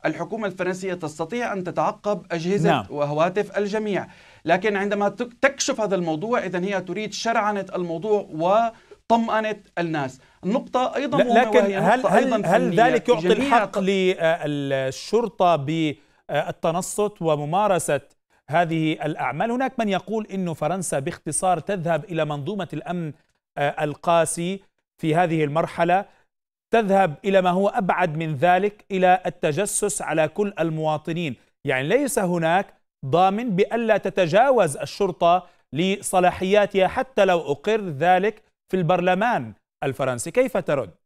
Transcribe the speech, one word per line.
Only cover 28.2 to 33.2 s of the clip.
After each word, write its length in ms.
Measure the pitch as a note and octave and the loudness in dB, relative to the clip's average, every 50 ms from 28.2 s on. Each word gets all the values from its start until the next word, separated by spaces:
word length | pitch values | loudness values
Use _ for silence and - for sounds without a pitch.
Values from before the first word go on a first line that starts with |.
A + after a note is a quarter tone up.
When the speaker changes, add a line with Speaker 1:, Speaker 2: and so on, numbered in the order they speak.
| E3 D#3 D#3 | -4 -4 -2
Speaker 2:
ذلك، 500 | B2+ D3+ F3 F3+ F#3 G3 G#3 G3+ - _ _ | 2 4 4 4 4 2 -2 -4 -8 _ _
إلى 320 | G3+ F#3 F#3 F3+ F#3 F#3 - | 0 2 4 4 4 4 2
التجسس 760 | F3+ - - - D#3+ D3 D#3+ G#3 G3+ - - - G#3 - - | -6 -6 -2 -2 -2 0 0 -2 -2 -2 -2 -2 -2 -4 -4
على 260 | F3 C#3+ D#3 D#3+ D#3 D3+ | -6 -2 0 0 0 0
كل 240 | - - G#3 G3+ G3 - | 0 -4 -4 -4 -2 -2
المواطنين. 760 | D#3+ E3 D#3+ D#3 D#3 D#3 D3+ D3 _ - E3 E3+ F3 D3+ A#2 _ _ _ _ _ _ | -2 -2 -2 -2 -2 -2 -2 -4 _ -6 -6 -4 -4 -6 -8 _ _ _ _ _ _
يعني 240 | C#3 C3+ C3 C3 D3+ | -2 -2 -2 0 0
ليس 300 | G#3 C4+ D4 B3 - A3+ | 0 0 0 0 -2 -2
هناك 560 | G3+ F3 F3+ F3 E3 D#3+ E3+ F#3+ G3 - _ _ _ _ _ _ - | -2 0 -2 0 0 2 2 0 0 -4 _ _ _ _ _ _ -6
ضامن 440 | C3+ C3+ E3+ | 0 2 4